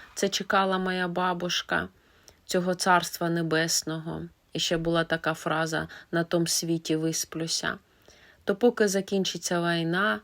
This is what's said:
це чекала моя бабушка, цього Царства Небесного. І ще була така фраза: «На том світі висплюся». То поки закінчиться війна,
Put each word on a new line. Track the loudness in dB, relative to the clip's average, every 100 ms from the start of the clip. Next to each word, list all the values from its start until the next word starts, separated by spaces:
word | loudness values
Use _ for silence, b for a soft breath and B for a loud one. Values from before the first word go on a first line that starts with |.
| B
це | -2 0
чекала | 0 2 2 4 0
моя | 0 -2 -2
бабушка, | -2 -2 -2 -2 -4 -2 -4 -4 _ b b b b -2
цього | 0 0
Царства | 0 4 4 2 -4 -2
Небесного. | 0 2 2 2 -2 -2 -8 -6 -8 -10 _ _
І | -4
ще | 0 0
була | 2 2
така | 2 -2 -2
фраза: | -2 -2 -2 0 -2 -6 B B
«На | -2
том | 2 2 2
світі | 0 0 -2 0 0
висплюся». | 0 -2 -6 -6 -4 -2 -4 -6 _ B B B B B
То | -4 4
поки | 4 6 2
закінчиться | 2 0 0 0 -2 -2 0
війна, | 2 0 0 0 0 -2